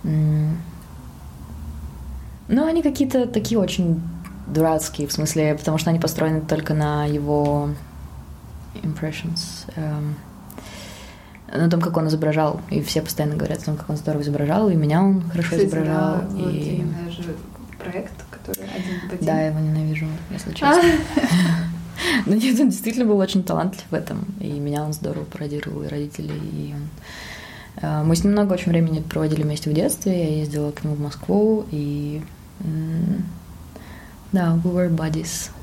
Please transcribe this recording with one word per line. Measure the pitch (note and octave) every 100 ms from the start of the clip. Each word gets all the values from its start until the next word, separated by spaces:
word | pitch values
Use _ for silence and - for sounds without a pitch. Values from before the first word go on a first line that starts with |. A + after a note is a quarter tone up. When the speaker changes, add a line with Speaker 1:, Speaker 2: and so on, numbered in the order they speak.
Speaker 1:
м, | - D#3 D#3 D3+ D3+ E3 E3 - - - - - - - - - - - - - - - - - -
ну, | A#3+ D#4+
они | E4
какие-то | D4 C4+ C4 C4 A#3+
такие | A3 G#3 A3+
очень | F3+ - E3+ E3 - - - - -
дурацкие, | D3 D#3+ D#3 - - C#3+
в |
смысле, | - D3+ D#3+ D3+
потому | D3 F3 D#3
что | D#3+
они | E3
построены | D#3+ - D#3 D#3
только | D#3 D#3 D3+
на | D#3 D3 D3 D3
его | D3 D3 D3 D3 D3 C#3+ D3 - - - - - - - - - -
impressions, | D#3 D3+ D#3+ D#3 E3 E3 - - - D#3+
эм, | D#3 D3+ D3 D3+ - - - - - - - - - - - - -
на | - E3+
том, | F3
как | E3+ E3+
он | D#3
изображал, | D#3 D#3 D3+ D3+ - -
и | D3+
все | D3 D#3
постоянно | D#3+ - D3 D3+
говорят | - D#3+
о | -
том, | D3+
как | -
он | D3+
здорово | - D3
изображал, | D3 D3 D3 F#3 A3
и |
меня | E3 D3 D#3+
он | G3 F#3+ E3+
хорошо | E3+ E3+
Speaker 2:
Кстати, | E3 F#3+
Speaker 1:
изображал, | D#3+ D#3 D#3 D#3
Speaker 2:
да, | E3+ F3+
вот | - E3
Speaker 1:
и | D3+ D3+ F3+
Speaker 2:
именно | D#3 E3+ E3+
же | E3+ E3+ D#3+ - - - -
проект, | F#3+ F3+ - - -
который | - - - -
один | - F3+ F3+ F3
в |
один. | F#3 D#3+
Speaker 1:
Да, | D#3
я | D#3
его | D#3
ненавижу, | D#3 D#3 D#3 D3+ D#3 D#3 E3+
если | F#3+ -
Speaker 2:
<laughs> |
Speaker 1:
честно. | D#3+ C#4+ E4+ F4
<laughs> | D#4 - - - E3+ F3 E3+ E3+ - - - F4 C#4 F#3+
Но |
нет, | G#3+ C4 A#3+
он | C4+
действительно | F#3+ A3+ A#3
был | A#3 G3+
очень | F#3+ F#3+
талантлив | F3+ E3 F3 - -
в |
этом, | D#3+ - - - -
и | D3+
меня | C#3+ C#3+ D3
он | D3+
здорово | D3+ D3 D3+
пародировал, | D3+ - D3 D3 - D3+
и | D3
родителей, | D3 D3 D#3 D3+ D3+ D#3
и | D#3 D3
он, | D3 D3+ - - - - - - - - -
э, | D#3 D3+
мы | D#3 E3
с |
ним | G3+
много | G#3 G3+
очень | F3+ F3+
времени | E3+ E3 D#3
проводили | D#3 D#3 D#3 D#3
вместе | D3+ D3+ D3+
в |
детстве, | D3+ B3 - G3 F3
я | D#3+ D#3
ездила | D3 D3 D3
к | D3
нему | D#3 D3
в |
Москву, | D3 - - G3 G#3+ G#3+ -
и, | D3+ D3 D3 D3 D3+ D#3 - - -
м, | D#3+ D#3+ D#3+ E3 E3+ - E3+ - - - - - - - - - -
да, | F#3+ E3+ E3
we | F3
were | F3 F3+
buddies. | E3 D#3+ D#3 E3 - - -